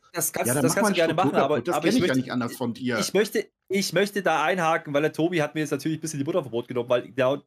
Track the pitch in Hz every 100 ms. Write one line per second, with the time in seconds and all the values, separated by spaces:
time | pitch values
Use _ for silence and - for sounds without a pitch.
0 | _ 165 151 - 117 139 156 190 208 180
1 | 165 160 190 170 139 147 143 151 160 247
2 | 180 131 127 123 117 - 120 113 123 113
3 | - 190 208 226 - _ _ 196 196 170
4 | 202 202 180 156 156 190 160 165 156 143
5 | 151 - 165 175 147 156 147 143 160 156
6 | 156 143 135 180 127 113 - 127 120 123
7 | - - 127 143